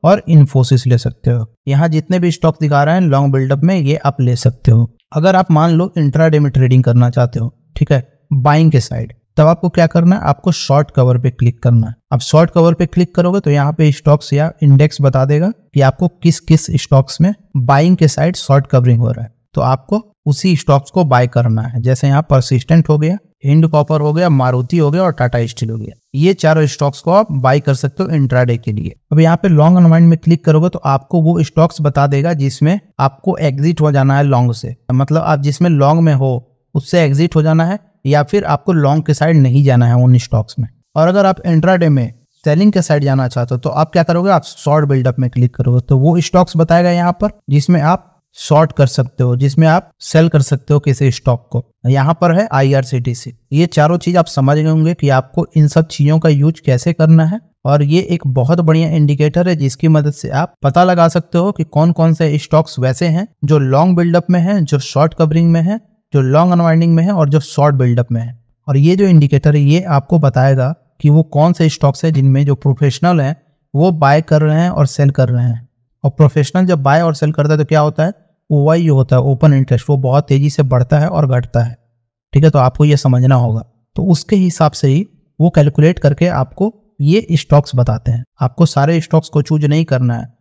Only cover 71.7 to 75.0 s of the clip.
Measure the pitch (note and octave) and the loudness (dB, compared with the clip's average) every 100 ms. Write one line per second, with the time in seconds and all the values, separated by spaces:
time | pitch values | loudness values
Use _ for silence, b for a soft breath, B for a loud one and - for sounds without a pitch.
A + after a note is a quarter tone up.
71.7 | - C#3 C3 E3 D#3 C3+ C3+ C#3+ C3 D3 | 0 -2 -2 -4 0 0 2 0 -2 -2
72.7 | B2+ D3 - E3+ F3 C3+ D#3 _ _ _ | 0 -2 0 -2 0 -2 -6 _ _ _
73.7 | C#3 G#3+ D#3+ C#3 D3+ D#3+ D#3 D3+ D#3 F3 | -2 -2 0 2 0 2 0 2 0 -2
74.7 | - C#3+ - | -2 -4 0